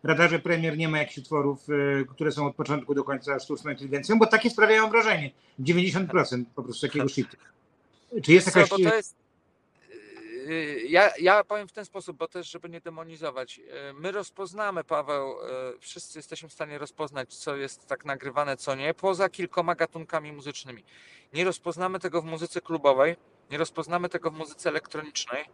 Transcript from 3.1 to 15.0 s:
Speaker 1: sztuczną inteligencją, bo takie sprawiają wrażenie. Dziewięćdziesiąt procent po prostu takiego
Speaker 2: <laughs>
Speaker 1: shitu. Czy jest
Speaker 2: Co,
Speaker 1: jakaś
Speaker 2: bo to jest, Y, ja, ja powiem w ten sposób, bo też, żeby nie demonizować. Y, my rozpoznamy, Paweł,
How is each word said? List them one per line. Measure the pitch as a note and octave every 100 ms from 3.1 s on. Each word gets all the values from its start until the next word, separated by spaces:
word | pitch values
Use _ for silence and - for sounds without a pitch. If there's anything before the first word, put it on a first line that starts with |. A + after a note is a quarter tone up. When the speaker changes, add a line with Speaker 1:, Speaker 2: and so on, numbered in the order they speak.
| C3+ C#3 C#3
Speaker 1:
sztuczną | - C#3+ D3+
inteligencją, | C3+ C#3 C#3+ C#3 A3
bo | A3
takie | A3 A#3
sprawiają | A3 G#3+ A3 A3
wrażenie. | A3+ A3 F3 C#3+ _ _ -
Dziewięćdziesiąt | C3+ F3 F3+ D#3 F3+
procent | F3+ C#3 B2 A#2+ -
po |
prostu | B2 A#2 C#3+
takiego | D3 C3+
Speaker 2:
<laughs> | -
Speaker 1:
shitu. | - - _ _ _ _ _ _ _ A#3
Czy | C#3+
jest | F3 F#3
Speaker 2:
Co, | F3+
Speaker 1:
jakaś | F#3+
Speaker 2:
bo | G3 F3+
to | A3
jest, | - _ _ _ _ _ _ _ _ A2 G#2 G#2 A2 A#2 C#3
Y, | E3 D3+ C#3 A#2+
ja, | E3+ G3+ -
ja | F3 G#3
powiem | - G#3 G3+
w |
ten | - G3+
sposób, | G3 F3 D3+
bo | E3
też, | F3+ E3
żeby | E3 E3+
nie | E3
demonizować. | E3+ D#3+ E3 D#3+ D#3 C3 B2+ -
Y, | - C#3 C#3
my | C#3 E3+
rozpoznamy, | G3 F#3 - F#3+ G3 G#3 F3+
Paweł, | D3+ D#3